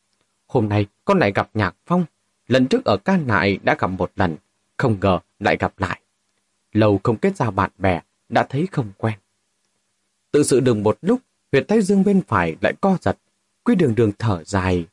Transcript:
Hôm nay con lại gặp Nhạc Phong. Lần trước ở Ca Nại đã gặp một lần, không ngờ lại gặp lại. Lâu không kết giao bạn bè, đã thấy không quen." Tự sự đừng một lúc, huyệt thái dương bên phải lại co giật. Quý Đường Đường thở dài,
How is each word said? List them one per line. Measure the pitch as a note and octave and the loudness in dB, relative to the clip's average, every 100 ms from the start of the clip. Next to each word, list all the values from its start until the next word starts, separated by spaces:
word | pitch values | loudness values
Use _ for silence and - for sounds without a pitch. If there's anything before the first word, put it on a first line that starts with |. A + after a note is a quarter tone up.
| _ _ _ _ _ | _ _ _ _ _
Hôm | C3 A2 | -2 0
nay | G#2 G2+ _ - | 0 -2 _ -2
con | G3 | 0
lại | G#2+ G2+ | 0 -2
gặp | G2+ | -4
Nhạc | G#2+ F#2+ - - | -2 -4 -4 -4
Phong. | F3 E3 _ _ _ - | -2 -4 _ _ _ -2
Lần | B2+ C3 | 0 2
trước | A#3+ E3+ | 0 0
ở | G#2 | -2
Ca | - F#3+ | 0 -2
Nại | C3 G2+ G2 F#2+ | 0 0 0 0
đã | B2+ D3+ | -2 -2
gặp | G2 | -2
một | F#2 F2+ - | -4 -6 -2
lần, | F#2 D2+ _ _ _ - | -2 -4 _ _ _ -4
không | C3 G2+ | -2 0
ngờ | G2 F2 - - | 0 -2 -4 -6
lại | G2+ E2+ | -2 -2
gặp | F#2 - | -4 -6
lại. | F#2+ - _ _ _ _ _ _ _ | -8 -8 _ _ _ _ _ _ _
Lâu | G#2 G#2+ G2 | 0 2 2
không | - A2 | 0 -2
kết | G3 G3 | -2 -2
giao | A#2 | -4
bạn | G2 F#2+ - | -2 -4 -2
bè, | F#2+ E2+ - _ - | -2 -2 -6 _ -4
đã | A#2+ A#2 | -2 -2
thấy | C3+ F#3 | -2 -4
không | - G#2+ G2 | -4 -8 -4
quen." | A2+ G#2 _ _ _ _ _ _ _ _ _ _ _ | -6 -6 _ _ _ _ _ _ _ _ _ _ _
Tự | D3 | 0
sự | D3 B2+ | 2 2
đừng | B2+ G#2+ | 2 0
một | G#2 - | 0 -2
lúc, | E3+ B3 _ _ _ | -2 -2 _ _ _
huyệt | - - | -2 0
thái | G#3+ | 0
dương | F#3+ G3+ | 2 2
bên | G3 G3 - | 4 2 0
phải | G2+ E2+ D#2 | -2 -2 -2
lại | - - | -4 -2
co | G2 F#2+ | -2 0
giật. | G2 - _ _ _ _ | -2 -6 _ _ _ _
Quý | - G#3 | -2 0
Đường | D3+ A2 | 2 2
Đường | A2 G2 | 0 0
thở | A2+ F2+ | -4 -4
dài, | D#2+ G2 F#2 F2+ E2 | -4 -4 0 -2 -4